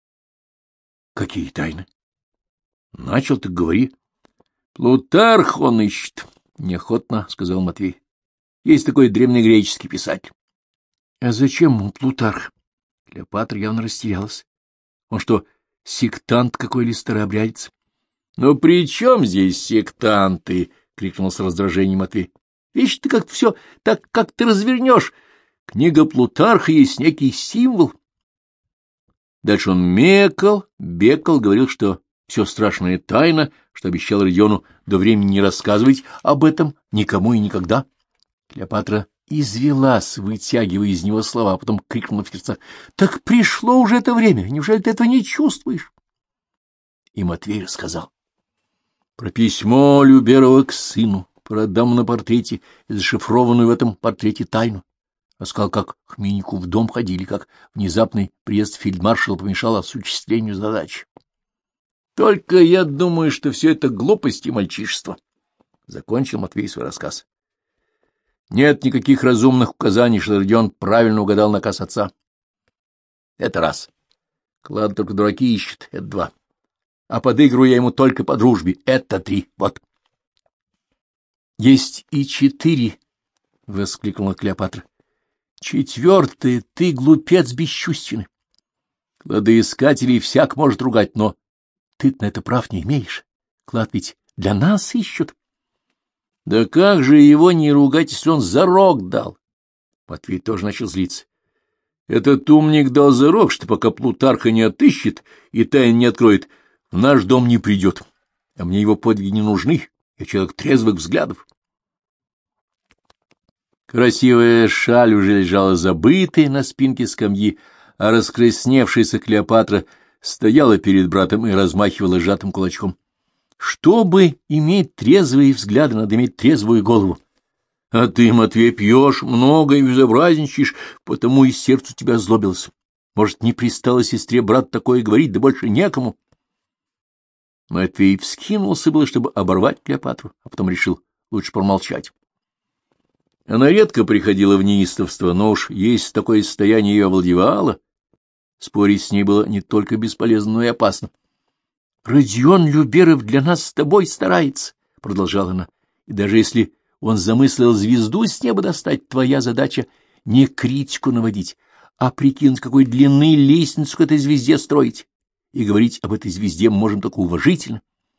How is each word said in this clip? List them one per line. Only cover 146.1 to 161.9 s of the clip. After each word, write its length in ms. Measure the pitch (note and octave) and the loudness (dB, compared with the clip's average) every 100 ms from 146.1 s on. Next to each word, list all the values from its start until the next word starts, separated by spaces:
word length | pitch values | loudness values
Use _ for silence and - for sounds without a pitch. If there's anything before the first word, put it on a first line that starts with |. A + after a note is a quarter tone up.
такое 320 | - G#2 A2 | -6 0 0
состояние 520 | G2+ - G#2 A2 G2+ G#2 | 0 -2 2 2 2 2
её 120 | G2 | 2
овладевало, 720 | F#2 F2+ F2 G2+ - E3 - _ _ _ _ _ _ _ _ | 2 2 2 2 0 -2 -4 _ _ _ _ _ _ _ _
спорить 460 | - G#2 G2+ G2+ | -10 -2 0 0
с 80 | - | -2
ней 120 | G2+ | -2
было 240 | G2+ G2+ G#2+ | 2 2 0
не 140 | G#2 | -4
только 360 | - G#2+ G2 A2 | -4 -4 -2 -4
бесполезно, 560 | A2 - A2+ A2 G#2 | -6 -4 0 0 0
но 100 | A2 | -2
и 40 | A#2 | -2
опасно. 440 | A#2 G#2+ - - _ _ _ _ _ _ _ _ _ | 0 -2 -2 -12 _ _ _ _ _ _ _ _ _
«Родион 640 | - C3+ A#2+ A2+ C3+ F#3 D#3 | 0 2 2 2 4 4 4
Люберов 560 | D3+ C#3 C#3 E3+ D3 | 2 2 4 4 4
для 180 | G#2+ C3+ | 2 -2
нас 220 | D3 E3+ | 0 -2
с 100 | - | -4
тобой 340 | - D3 G3+ F3+ | -4 0 2 0
старается», — 640 | - F#3+ F3+ D3 - - _ _ _ | -4 -2 0 -2 -6 -14 _ _ _
продолжала 500 | G#2 G2 F#2 G2 F#2 | -8 -4 -2 -2 -4
она, 160 | F#2 F2 _ _ _ - | -6 -8 _ _ _ -12
«и 60 | |
даже 240 | G2+ G2+ A2 | -6 0 2
если 360 | G#2+ A#2+ G#2 _ _ _ | 2 0 -2 _ _ _
он 160 | A2 A2 | -4 -2
замыслил 560 | F2+ A#2 C3+ - A#2+ | 0 2 2 2 2
звезду 520 | A2 G#2+ B2 G#2+ F#3+ A3+ | 2 2 0 0 -2 -4
с 160 | - | -4
неба 200 | A#3+ G3 | -4 -2
достать, 460 | G3 E3 - C#3+ - | -4 -6 -6 -8 -6
твоя 340 | B2+ C3 C#3 | -4 -2 -2
задача — 440 | A#2+ A#2 C#3 - - _ _ _ - | -2 -2 -4 -4 -10 _ _ _ 0
не 220 | A#2+ C3+ | 2 2
критику 640 | - B2 C3+ C#3 - C3+ | 0 -4 -4 -6 -6 -4
наводить, 440 | A#2+ A2+ G2+ F2+ - _ _ _ | -2 -2 -4 -8 -14 _ _ _